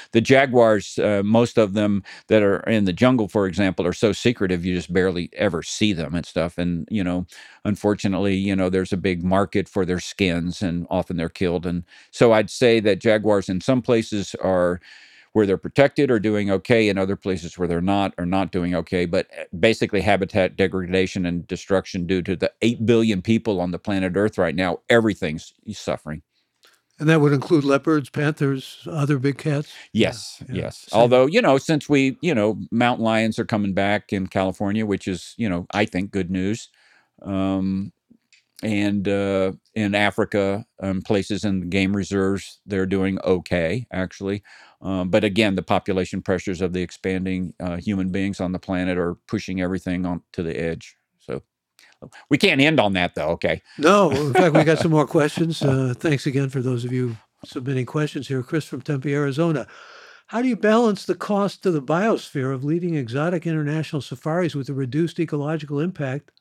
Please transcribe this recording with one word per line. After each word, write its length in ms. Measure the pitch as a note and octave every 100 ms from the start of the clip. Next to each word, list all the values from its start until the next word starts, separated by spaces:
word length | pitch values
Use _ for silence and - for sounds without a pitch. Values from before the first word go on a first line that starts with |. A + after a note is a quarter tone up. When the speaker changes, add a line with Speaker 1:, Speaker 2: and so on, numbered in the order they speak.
| -
Speaker 1:
The 80 | A#2
jaguars, 800 | A2+ C3 C#3 A#2+ A2+ G#2 - -
uh, 220 | G#2 G2+
most 340 | G2+ A2+ A#2+ -
of 160 | G#2
them 300 | G#2 G#2 G2+ - - -
that 160 | A2
are 160 | G2+ F#2+
in 240 | - A2
the 80 | G2
jungle, 340 | E2+ B2+ C3 G2+
for 200 | A2 F#2+
example, 360 | E2+ F#2+ F2
are 80 | F2
so 200 | - G#2+
secretive 520 | F#2+ A#2 A#2+ F#2+ F2+
you 120 | F#2 F2+
just 160 | E2
barely 380 | F#2 F#2 F2 D#2+
ever 320 | - G2+ E2
see 280 | - - G#2+
them 220 | F2 D2
and 100 | E2
stuff. 340 | - F2+ F2 -
And, 280 | F2 E2+ -
you 100 | G#2+
know, 240 | F2+ F2+ F2+ - - -
unfortunately, 720 | G#2 G2 G#2 G#2 G#2 F#2 G2 F#2+
you 180 | G2+
know, 160 | F#2+ F#2
there's 220 | F#2 F#2
a 40 | F#2
big 280 | F#2+ F2
market 440 | F2+ F#2+ G2 G2+ E2+
for 160 | G2+
their 140 | F2 F2+
skins, 640 | - - F#2 E2+ F2 E2+
and 240 | F#2 E2+ E2+
often 260 | F2+ - F2
they're 120 | E2
killed. 380 | - F2+ F2 F2
And 160 | F2 - - -
so 180 | - A#2+
I'd 200 | A2 G#2
say 280 | - B2 A2+
that 220 | G#2 F#2
jaguars 480 | A2+ G#2+ G#2+ G2+ F#2+
in 120 | F#2
some 220 | - B2+
places 540 | A#2+ A#2 A2 G#2 F#2 -
are, 440 | F#2 F#2 F2 F2+ - - - - _
where 140 | A2 G2
they're 100 | F#2
protected, 540 | - - C#3 - C3+
are 80 | A2+
doing 320 | G#2+ G#2 G2+
okay, 380 | G2 - A#2 G#2+
and 100 | G2
other 160 | F#2+
places 420 | G2 G2+ F#2 E2 -
where 120 | F2
they're 120 | E2+
not 320 | F#2 G2+ G2 -
are 80 | F2+
not 240 | F#2+ F2+
doing 240 | F#2+ F2
okay. 320 | F2 E2 F2+ F2
But, 220 | F#2 - -
uh, 60 | D#2 E2+
basically 440 | A2 A2 A#2 G2+
habitat 560 | F#2+ F#2+ F#2+ G#2 F#2 -
degradation 680 | F#2+ F#2+ F2+ F#2+ F#2 G2+
and 220 | F2 F2 -
destruction 580 | F2+ - F#2+ - F#2+
due 160 | E2+ F#2
to 120 | F2
the 180 | F2+ A2+ -
eight 220 | A2+ A#2+
billion 380 | A2 A2+ A2+ F#2+
people 380 | A2 A2+ A2+ F#2
on 100 | F2+
the 80 | F2
planet 380 | - G2 F#2 F#2
Earth 220 | G#2+ -
right 180 | E2+ D#2
now, 240 | F2+ - -
everything's 640 | A#2+ A2 F#2 E2 D#2+ - _ -
suffering. 520 | G2+ - C2+ D2+ D2+ - _ _ _ _ _ _ -
Speaker 2:
And 100 | D3+
that 120 | D#3+
would 120 | D3
include 300 | C#3+ - D#3+
leopards, 480 | C#3 C#3 D#3 D3+ C3
panthers, 760 | D3 D3 D#3 C#3 C3+ - - E3+
other 300 | E3 C#3+ C#3+
big 180 | C#3 C3
cats? 340 | D#3 C#3+ - - -
Speaker 1:
Yes, 460 | G#2 F#2 A2+ - - -
Speaker 2:
Yeah, 60 |
yeah. 80 | F#2
Speaker 1:
yes. 240 | - - -
Speaker 2:
Same. 120 | G#2+
Speaker 1:
Although, 260 | A#2+ B2+ C3+
you 140 | G#3+
know, 180 | F#3+ C3+
since 300 | - D3+ -
we, 300 | C#3+ C3+ -
you 140 | F3
know, 240 | A#2+ G#2+ G2+ F#2+
mountain 320 | A#2 A#2+ B2
lions 340 | A2+ A2 A2+ A2
are 60 |
coming 280 | G2+ G#2+ G2+
back 400 | F#2 G2 G#2 -
in 140 | G2+ F#2
California, 580 | G#2 F#2+ - G2+ G#2+
which 220 | G#2+ F#2+ -
is, 280 | F2+ - -
you 120 | A2+
know, 160 | F2 F#2
I 120 | G2+
think 260 | A2 F#2 G2
good 220 | F#2+ F2
news. 380 | F#2 F#2+ A2+ - _ _ _ _ _
Um, 720 | F#2+ F#2+ F#2+ F#2+ F#2+ F#2+ G#2 - _ _ _ _ _ -
and, 460 | A2 G2+ G#2 G2+ G2
uh, 440 | G2 G2 G2 F#2+ F#2 _
in 200 | A2 G#2
Africa, 720 | G2+ G#2 G#2 G2+ G#2 G2 G2+ - -
um, 180 | G2 F#2+
places 440 | - G#2 F#2+ G2
in 260 | G#2+ F#2+ F2
game 260 | G2 F#2+ G2+
reserves, 640 | F2+ G2 F#2+ G2 - - -
they're 180 | G2
doing 340 | F#2+ G2 F#2+ F#2+
okay, 640 | - F2+ - F2 E2 A#2 A#2+
actually. 520 | F2+ F#2 - G2 G2+ - - - _
Um, 260 | E2+ F#2+ F2+
but 160 | G#2
again, 300 | G#2 G2 G#2+
the 80 | F#2
population 580 | - G2 - F#2 F2+ F#2+
pressures 380 | - F2+ - F2
of 140 | F#2
the 80 | F2+
expanding, 720 | F2 - G2 F#2 F#2 F#2 F2+ -
uh, 160 | F2+ F2
human 340 | E2 G2 F#2
beings 300 | F#2+ G2 F#2+
on 120 | F2+
the 60 | F#2
planet 400 | - F2+ F2+ F2+
are 160 | F2 F2 -
pushing 340 | A2 - F#2
everything 420 | F2+ F#2 F#2 F2+
on 180 | F2+ F2+ _
to 100 | -
the 160 | E2 C#2
edge. 380 | E2 E2 - _ _ _
So 220 | - C2 - _ _ _ - _ - - -
we 100 | C3+
can't 220 | G3 C#3
end 200 | D3 D3+
on 140 | G#2
that, 200 | F#2 F2
though, 140 | - D2+
okay? 320 | E2+ F2+ D#2+ _ -
Speaker 2:
No, 320 | D3+ G#3 F3
in 220 | C#3 D3
fact, 200 | F4 E3+
we 100 | D3+
got 140 | D#3+ D#3
some 120 | E3+
more 160 | D#3 C3+
Speaker 1:
<laughs> 120 | E3
Speaker 2:
questions. 440 | D3 - E3 D#3
Uh, 320 | C#3 C3 C3 B2
thanks 300 | E3+ C#3+ D3
again 220 | C3+ C#3
for 100 | C3+
those 240 | B2 B2
of 80 | B2
you 240 | B2+ B2 A2 _ _
submitting 420 | - D3 B2+ C3 A#2+
questions 420 | D3+ D3+ D3+ B2+
here. 140 | C3
Chris 220 | B2 D#3+
from 180 | - C#3
Tempe, 320 | C3+ C#3+ C#3+
Arizona. 520 | C#3+ C#3+ C3+ E3+ D3 G#2+ - - - - - -
How 120 | A3
do 60 | B3+
you 80 | G#3
balance 480 | G#3+ A3 A#3 F#3+
the 100 | -
cost 480 | - - G3+ G3 -
to 80 | F#3+
the 120 | D#3
biosphere 720 | C3 D#3+ A3+ C3+ - D3 C3
of 100 | C3+
leading 300 | D3 E3+ F3
exotic 520 | D#3 A#2 C3 E3 F3+ E3
international 560 | D#3 C#3+ D#3 D3 D3
safaris 520 | - B2+ D#3 E3+ E3+
with 120 | C#3+ C3
the 80 |
reduced 440 | C3+ C3 D3 E3+ -
ecological 640 | D#3+ D3 C#3+ D#3+ D3 C#3+
impact 500 | F3 F#3 C3+ C#3 - _